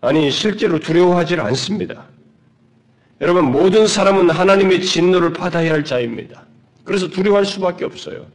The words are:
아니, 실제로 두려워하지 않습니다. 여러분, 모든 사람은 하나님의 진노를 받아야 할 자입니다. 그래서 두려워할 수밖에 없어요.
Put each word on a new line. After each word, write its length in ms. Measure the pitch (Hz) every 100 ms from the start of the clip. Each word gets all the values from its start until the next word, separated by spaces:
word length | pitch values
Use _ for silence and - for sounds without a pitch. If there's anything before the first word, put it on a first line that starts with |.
아니, 300 | 120 156 147
실제로 480 | 131 214 208 214 160
두려워하지 560 | - 160 180 175 165 175
않습니다. 680 | 110 127 - 202 - - - _ _ _ _ _ _ _ _ _ _ _
여러분, 320 | 147 180 147
모든 340 | 131 185 214 214
사람은 440 | - 190 190 175
하나님의 520 | 160 196 196 196 180
진노를 500 | 185 180 175 180 170
받아야 400 | 165 175 165 165
할 120 | 156
자입니다. 600 | 139 127 120 110 - - - _ _ _
그래서 260 | - 190 180
두려워할 360 | - 190 202
수밖에 400 | 196 196 180 175
없어요. 420 | - - - - -